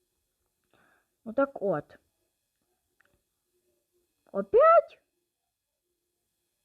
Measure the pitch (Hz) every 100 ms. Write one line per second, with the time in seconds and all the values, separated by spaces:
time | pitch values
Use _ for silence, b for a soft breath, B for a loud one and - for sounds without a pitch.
0 | _ _ _ _ _ _ _ _ _ _
1 | _ _ 226 226 277 - 196 151 - -
2 | _ _ _ _ _ _ _ _ _ _
3 | _ _ _ _ _ _ _ _ _ _
4 | _ _ _ 196 202 453 640 659 - -
5 | _ _ _ _ _ _ _ _ _ _
6 | _ _ _ _ _ _